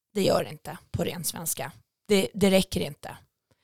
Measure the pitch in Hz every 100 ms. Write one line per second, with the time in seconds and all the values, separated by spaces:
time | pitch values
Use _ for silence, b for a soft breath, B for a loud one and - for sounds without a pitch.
0 | _ 202 185 - - 156 - 175 _ -
1 | 175 180 - - 165 - 135 - _ _
2 | - 196 - 196 196 190 - 196 143 -
3 | - - _ _ _ _